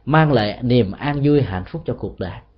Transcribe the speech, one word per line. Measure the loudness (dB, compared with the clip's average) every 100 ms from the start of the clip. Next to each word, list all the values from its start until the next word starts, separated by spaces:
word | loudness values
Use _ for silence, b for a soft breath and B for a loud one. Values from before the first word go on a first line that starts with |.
mang | 0 2 4
lại | 2 0 -2
niềm | 2 2 2
an | -2 -6 0
vui, | 2 2
hạnh | 2 -4 -8
phúc | -10 -8
cho | -8
cuộc | -8 -10
đời. | -12 -12 -18